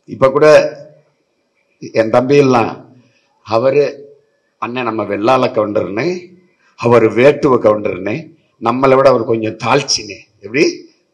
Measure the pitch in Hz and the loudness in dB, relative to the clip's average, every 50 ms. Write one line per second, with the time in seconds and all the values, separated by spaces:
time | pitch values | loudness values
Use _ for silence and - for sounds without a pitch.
0 | _ - 151 104 131 135 131 147 151 151 151 139 147 - - - - - - _ | _ -18 -4 0 0 0 2 4 6 6 6 6 4 2 -4 -12 -18 -20 -20 _
1 | _ _ _ _ _ _ _ _ _ _ _ _ _ _ _ _ - - - - | _ _ _ _ _ _ _ _ _ _ _ _ _ _ _ _ -16 -4 -2 -2
2 | 110 110 110 123 127 131 143 143 139 131 127 120 107 85 73 - - - _ _ | 0 2 0 0 2 2 4 4 4 4 2 2 0 -2 -6 -12 -18 -20 _ _
3 | _ _ _ _ _ _ _ _ _ - 110 117 123 135 135 143 139 101 - - | _ _ _ _ _ _ _ _ _ -4 -2 -2 0 0 0 0 0 -2 -4 -10
4 | - - - _ _ _ _ _ _ _ _ _ 110 117 120 131 123 117 110 110 | -16 -20 -20 _ _ _ _ _ _ _ _ _ -12 -10 -8 -6 -6 -4 -4 -4
5 | 104 98 101 101 104 123 131 127 127 117 - 110 107 104 101 104 92 87 98 110 | -4 -6 -6 -2 0 0 2 2 0 -2 -2 -2 -4 -2 -2 -4 -4 -4 -6 -6
6 | 139 175 185 - - - - - _ _ _ _ _ _ _ - - 120 120 117 | -6 -6 -6 -8 -12 -18 -20 -20 _ _ _ _ _ _ _ -6 0 2 4 4
7 | 110 107 101 110 127 143 143 - - 147 123 113 - 107 107 104 101 98 95 90 | 4 2 2 2 4 4 4 2 0 0 0 2 2 2 0 0 -2 -6 -6 -8
8 | 95 101 113 160 160 - - _ _ _ _ _ 110 117 120 127 135 135 131 131 | -8 -8 -8 -8 -10 -14 -20 _ _ _ _ _ -4 -4 -2 0 2 2 2 4
9 | 135 135 127 117 113 113 113 113 110 107 107 - 120 113 127 147 143 - - 117 | 4 4 2 2 0 -2 -4 -4 -4 -6 -8 -6 -4 -2 -2 -2 -2 -2 -6 -6
10 | 110 104 95 - - _ _ _ 101 101 113 139 170 339 - - - - _ _ | -6 -10 -16 -18 -20 _ _ _ -14 -6 -2 0 0 0 -2 -6 -12 -20 _ _
11 | _ _ | _ _